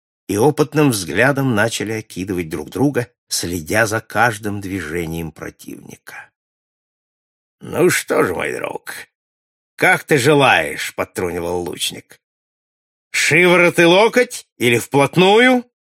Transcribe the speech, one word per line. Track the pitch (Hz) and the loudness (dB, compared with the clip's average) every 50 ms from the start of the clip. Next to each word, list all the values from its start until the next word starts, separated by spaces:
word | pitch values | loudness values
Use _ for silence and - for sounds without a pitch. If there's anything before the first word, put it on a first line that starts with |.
| _ _ _ _ _ - | _ _ _ _ _ -6
и | 95 101 | -2 2
опытным | 113 147 143 - 151 139 - 156 151 143 | 2 2 2 2 -2 0 2 2 2 2
взглядом | 120 101 92 78 73 92 117 135 143 131 135 135 120 | 2 0 -4 -4 0 2 2 2 2 0 0 0 0
начали | 101 104 117 - - 110 101 110 | 2 0 0 0 -4 -6 -6 -6
окидывать | 110 107 - - 87 92 101 98 90 90 78 | -8 -10 -10 -10 -10 -8 -6 -4 -6 -6 -6
друг | 80 78 76 - | -8 -10 -10 -10
друга, | - - 123 147 139 127 110 - _ _ _ _ | -4 -2 -2 0 0 -2 -6 -6 _ _ _ _
следя | - - - 85 87 90 78 76 90 107 117 | -8 -6 -6 -6 -6 -8 -6 -2 0 0 0
за | 107 107 113 | 0 0 -4
каждым | - _ - 107 110 120 113 104 110 104 101 101 | -6 _ -2 0 0 0 0 -2 -8 -8 -8 -8
движением | 98 95 95 98 82 76 80 87 85 80 82 82 85 80 | -8 -8 -8 -8 -8 -6 -6 -6 -6 -6 -6 -8 -8 -10
противника. | 78 - 78 73 - _ - - - - - - - - _ - - - - _ _ _ _ _ _ _ _ _ _ _ _ _ _ _ _ _ _ _ _ _ _ _ _ _ _ _ | -10 -14 -16 -16 -16 _ -18 -18 -18 -18 -18 -20 -20 -20 _ -20 -20 -20 -20 _ _ _ _ _ _ _ _ _ _ _ _ _ _ _ _ _ _ _ _ _ _ _ _ _ _ _
"Ну | - - - - 160 180 | -16 -10 -2 0 2 2
что | - - - - - - - | 2 0 -2 -2 -2 0 0
ж, | 104 85 | 0 -2
мой | 82 76 71 64 | -4 -6 -6 -6
друг, | 60 - - - - - - - - - - _ _ _ _ _ _ _ _ _ _ _ _ _ - | -8 -8 -10 -10 -12 -12 -14 -16 -16 -18 -20 _ _ _ _ _ _ _ _ _ _ _ _ _ -2
как | - 170 185 - - | 0 0 0 0 0
ты | - 165 143 | 0 0 2
желаешь?" | 113 143 156 143 139 123 104 87 80 73 - - - - - | 4 4 4 4 4 4 4 2 0 -2 -6 -8 -10 -10 -8
подтрунивал | - 95 - _ - 92 87 85 87 85 85 87 90 | -8 -8 -8 _ -6 -6 -4 -4 -4 -6 -4 -4 -4
лучник. | 87 85 78 - - - 175 170 - _ - _ _ _ _ _ _ _ _ _ _ _ _ _ _ _ _ _ _ _ | -6 -8 -8 -8 -8 -8 -8 -10 -16 _ -20 _ _ _ _ _ _ _ _ _ _ _ _ _ _ _ _ _ _ _
"Шиворот | - - - - 147 165 180 180 175 180 175 175 - - | -6 -4 -2 2 4 4 4 6 6 4 4 4 4 4
и | 170 | 4
локоть | 170 175 190 214 233 - 247 247 247 - - - _ _ _ | 6 6 6 4 4 2 2 0 0 -2 -10 -16 _ _ _
или | 107 123 120 117 | 0 0 2 0
вплотную, | - - - 143 139 135 - 160 180 190 202 220 247 254 262 247 240 - _ _ _ _ _ | 0 0 0 2 2 2 2 4 4 6 6 6 6 4 4 2 0 -6 _ _ _ _ _